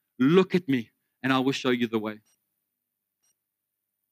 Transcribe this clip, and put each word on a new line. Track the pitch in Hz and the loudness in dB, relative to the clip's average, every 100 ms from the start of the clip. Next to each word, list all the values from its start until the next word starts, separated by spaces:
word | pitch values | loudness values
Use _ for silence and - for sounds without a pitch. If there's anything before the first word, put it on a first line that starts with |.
| _ - | _ -2
look | 131 180 185 185 | 4 4 4 0
at | 180 | -2
me, | 131 110 _ _ _ | -4 -6 _ _ _
and | 127 | -2
I | 131 | -2
will | 131 | 0
show | 135 131 | -2 -2
you | 127 117 | -2 -2
the | 113 | -4
way." | 107 107 _ _ _ _ _ _ _ _ _ _ _ _ _ _ _ _ _ _ _ | -6 -10 _ _ _ _ _ _ _ _ _ _ _ _ _ _ _ _ _ _ _